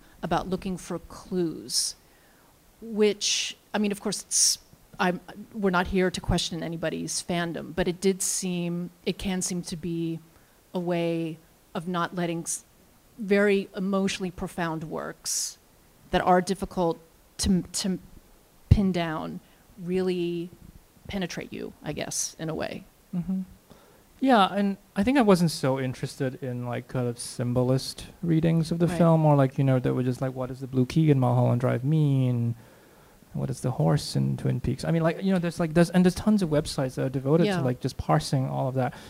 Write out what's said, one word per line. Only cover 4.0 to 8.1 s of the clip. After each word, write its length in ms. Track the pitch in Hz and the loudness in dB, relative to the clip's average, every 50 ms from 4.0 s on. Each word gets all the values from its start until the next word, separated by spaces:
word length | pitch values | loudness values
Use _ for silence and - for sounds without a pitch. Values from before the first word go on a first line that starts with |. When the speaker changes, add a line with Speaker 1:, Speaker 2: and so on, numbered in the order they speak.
Speaker 1:
course, 220 | - 214 185 - | -4 -6 -6 -6
it's, 360 | - - - - - - - - - _ - - - - - - | -6 -2 0 2 2 2 0 -2 -6 _ -20 -20 -20 -12 -6 -2
I'm, 220 | 196 180 180 - - - - 202 214 - | 0 0 0 -2 -6 -14 -18 -18 -18 -14
we're 180 | - 226 196 196 | -6 -2 0 2
not 180 | 180 175 180 180 | 2 2 0 2
here 220 | 196 185 185 180 | 2 2 2 2
to 100 | - 196 | 0 -2
question 420 | - - 185 175 - - 185 160 | -2 0 0 0 0 -2 -6 -6
anybody's 600 | 165 165 165 165 165 160 160 165 170 156 - - | -6 -6 -6 -4 -4 -4 -4 -4 -6 -6 -6 -6
fandom, 520 | - - 180 170 175 170 160 - - - 160 | -4 -4 -2 -2 -2 -4 -6 -8 -10 -6 -4
but 140 | - 180 180 | -2 -2 -2
it 120 | 170 175 | -2 0
did 220 | - 190 | 0 0